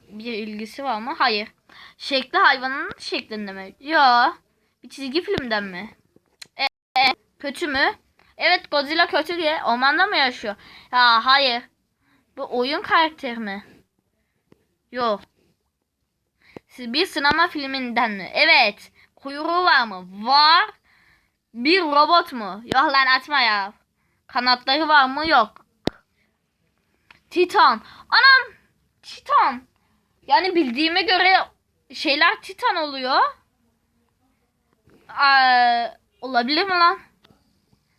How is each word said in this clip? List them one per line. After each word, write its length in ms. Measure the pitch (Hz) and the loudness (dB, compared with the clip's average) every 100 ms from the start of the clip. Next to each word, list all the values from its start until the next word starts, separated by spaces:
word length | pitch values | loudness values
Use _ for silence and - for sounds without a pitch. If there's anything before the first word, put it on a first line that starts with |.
| _ | _
Bir 240 | 214 233 | -16 -12
ilgisi 520 | 220 220 214 220 - | -10 -10 -12 -12 -10
var 160 | 277 214 | -8 -6
mı? 140 | 226 214 | -8 -2
Hayır. 300 | 262 214 220 _ _ - - _ | 0 0 -6 _ _ -20 -20 _
Şekli 400 | - 269 262 349 | -6 -4 -2 2
hayvanın 520 | 349 269 262 254 359 - | 2 2 -2 -6 -8 -12
şeklinde 540 | - 330 - 214 202 | -10 -10 -8 -12 -12
mi? 240 | 190 190 - | -14 -16 -16
Yo. 520 | 277 320 269 240 269 349 _ _ _ _ | -2 2 4 6 2 -2 _ _ _ _
Bir 60 | 247 | -20
çizgi 340 | - 269 302 | -14 -6 -4
filmden 420 | 359 381 254 214 | -4 -4 -4 -4
mi? 320 | 196 180 214 - _ _ _ _ - - | -6 -10 -14 -18 _ _ _ _ -20 -8
E, 80 | 247 - _ 254 | -6 -6 _ -2
e, 140 | 262 - _ _ | 0 -2 _ _
kötü 280 | 285 277 339 | -12 -8 -6
mü? 280 | 269 320 - _ _ _ - | -2 -2 -4 _ _ _ -6
Evet, 340 | 311 359 - | -2 -2 -2
Godzilla 360 | 285 277 330 339 | -4 -2 -2 0
kötü 300 | 339 311 349 | -2 -4 -4
diye 280 | 311 320 | -4 -2
ormanda 420 | - 240 269 311 392 | -2 0 0 0 0
mı 100 | 349 | 0
yaşıyor? 400 | 262 254 220 202 - - - | -2 -4 -10 -12 -16 -20 -4
Ya 340 | 247 240 226 247 | 2 4 4 4
hayır. 360 | 269 269 240 - _ _ _ _ _ _ - | 2 2 -2 -8 _ _ _ _ _ _ -14
Bu 220 | 277 240 | -6 -4
oyun 240 | 254 302 | -2 -4
karakteri 560 | - 370 320 320 254 233 | 0 2 2 -2 -10 -8
mi? 260 | 214 196 - _ _ _ _ _ _ _ _ _ _ _ _ | -10 -12 -14 _ _ _ _ _ _ _ _ _ _ _ _
Yo. 260 | 247 240 196 - _ _ _ _ _ _ _ _ _ _ _ _ - - | -6 -4 -4 -8 _ _ _ _ _ _ _ _ _ _ _ _ -20 -20
Siz 240 | - 240 | -16 -8
bir 140 | 262 381 | -4 -4
sinema 420 | 311 285 302 349 | -2 0 2 0
filminden 600 | 311 269 269 247 233 233 | -4 -8 -8 -6 -2 -2
mi? 200 | 196 175 | -4 -6
Evet. 580 | - 311 311 220 - - _ _ _ | 0 4 4 2 -2 -14 _ _ _
Kuyruğu 480 | 277 285 320 349 | -14 -8 -4 -2
var 220 | 359 294 226 | 0 0 0
mı? 400 | 185 180 196 226 | -6 -16 -10 0
Var. 440 | 277 302 349 427 - _ _ _ _ _ _ _ | 2 4 4 0 -6 _ _ _ _ _ _ _
Bir 260 | 226 262 381 | -6 0 0
robot 520 | 311 285 302 339 330 | 2 2 4 4 2
mu? 300 | 254 202 196 | -6 -10 -12
Yok 280 | 233 262 302 | -4 0 2
lan, 140 | 269 262 | 2 2
atma 340 | 262 277 285 | 0 0 0
ya. 320 | 233 208 196 - _ _ _ _ _ | 0 0 -4 -12 _ _ _ _ _
Kanatları 640 | 247 247 339 - 285 311 | -4 0 -2 0 -2 2
var 200 | 302 262 | 4 4
mı? 200 | 277 320 | 0 0
Yok. 380 | 277 214 - _ _ - - _ _ _ _ _ _ _ _ _ _ _ _ _ | 2 2 -4 _ _ -10 -10 _ _ _ _ _ _ _ _ _ _ _ _ _
Titan. 520 | 330 349 381 302 220 - - - | -2 0 4 4 2 -6 -20 -2
Anam. 440 | 427 523 539 494 - _ _ _ _ | 4 6 4 2 -10 _ _ _ _
Titan. 600 | - - - 539 247 247 - _ _ _ _ _ | -20 -18 -2 0 2 -2 -12 _ _ _ _ _
Yani 320 | - 294 370 | 0 0 2
bildiğime 480 | 349 269 233 320 349 | 0 -2 -2 -2 0
göre 340 | 370 359 370 370 - _ _ _ _ | 0 2 4 2 0 _ _ _ _
şeyler 480 | 262 311 285 339 415 | -8 -4 0 0 0
Titan 340 | - 381 480 370 | -8 -6 -2 -2
oluyor. 440 | 302 269 254 302 554 554 _ _ _ _ _ _ _ _ _ _ _ _ _ _ _ _ - | -4 -6 -2 0 0 -4 _ _ _ _ _ _ _ _ _ _ _ _ _ _ _ _ -12
Aa, 800 | 226 285 269 262 247 240 240 233 - _ _ | 0 4 6 6 4 4 2 -2 -8 _ _
olabilir 440 | 254 254 240 311 | -4 -2 0 0
mi 60 | 392 | 0
lan? 300 | 359 339 381 - _ _ _ _ _ _ _ _ | 2 2 2 -6 _ _ _ _ _ _ _ _